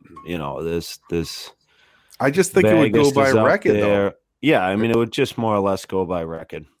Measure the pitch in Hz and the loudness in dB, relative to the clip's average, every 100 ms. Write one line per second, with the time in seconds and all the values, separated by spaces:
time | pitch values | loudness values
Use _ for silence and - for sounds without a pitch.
0 | - 85 80 85 71 69 82 85 - - | -20 -18 -10 -8 -8 -8 -6 -6 -8 -14
1 | _ 85 80 - - - _ _ _ _ | _ -6 -6 -10 -16 -20 _ _ _ _
2 | _ - 139 160 175 196 107 110 - - | _ -4 -2 0 0 2 4 4 4 4
3 | 143 135 135 113 113 202 - 104 104 101 | 2 2 2 4 4 2 2 2 2 2
4 | 101 - _ _ 143 131 92 101 117 117 | 0 -4 _ _ 0 2 2 0 0 0
5 | 113 - 131 - 113 104 98 95 - 95 | 0 -2 -4 -2 -2 0 0 -2 -4 -4
6 | 87 90 82 82 - 80 78 _ | -4 -4 -6 -10 -12 -16 -16 _